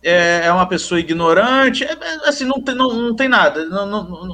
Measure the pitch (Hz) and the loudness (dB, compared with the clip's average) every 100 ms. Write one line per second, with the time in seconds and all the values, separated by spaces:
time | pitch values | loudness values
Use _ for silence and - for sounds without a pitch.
0 | 165 175 170 170 170 180 185 175 - 175 | 2 2 4 2 2 2 2 -2 -2 -2
1 | 165 165 165 170 226 262 262 262 269 302 | -2 0 2 4 4 4 2 0 -6 -8
2 | 330 320 302 285 262 269 269 247 262 226 | -8 -4 -2 -2 -2 -4 -4 0 0 0
3 | 240 226 269 233 156 151 160 190 202 208 | -2 0 2 4 2 0 -6 -6 -4 -6
4 | 180 165 185 | -8 -12 -12